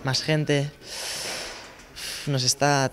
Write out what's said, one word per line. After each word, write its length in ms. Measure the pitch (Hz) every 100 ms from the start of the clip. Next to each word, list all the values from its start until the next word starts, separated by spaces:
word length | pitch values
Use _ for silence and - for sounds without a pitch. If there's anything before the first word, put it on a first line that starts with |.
más 200 | 135 131
gente. 480 | - 156 147 143 143 - - - - - - - - - - - - - - - -
Nos 160 | 139
está, 440 | 123 - 143 143 131